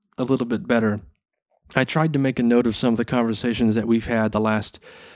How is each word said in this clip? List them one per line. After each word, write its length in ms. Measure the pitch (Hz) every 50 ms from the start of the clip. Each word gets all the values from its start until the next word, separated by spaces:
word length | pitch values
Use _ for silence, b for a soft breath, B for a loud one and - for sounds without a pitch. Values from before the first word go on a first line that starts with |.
| _ _ _
a 60 | - 127
little 220 | 123 135 127 123
bit 220 | 120 120 98 95
better. 340 | - 120 117 110 107 104 104 - - _ _ _ _ _ _ _ _ _ _ _ _ -
I 80 | 131 131
tried 300 | - - 160 160 160 143
to 60 | 139
make 200 | 135 135 123 -
a 40 | 120
note 240 | 117 120 120 120
of 80 | 117 104
some 180 | - 131 123 113
of 40 |
the 80 | 113 117
conversations 680 | - 127 123 117 113 110 - - 120 110 117 120 110 107
that 120 | 113 107
we've 180 | 117 113 113 113
had 260 | - 120 110 110 107
the 80 | 104 107
last 400 | 107 110 107 107 104 - - - B B B B B B B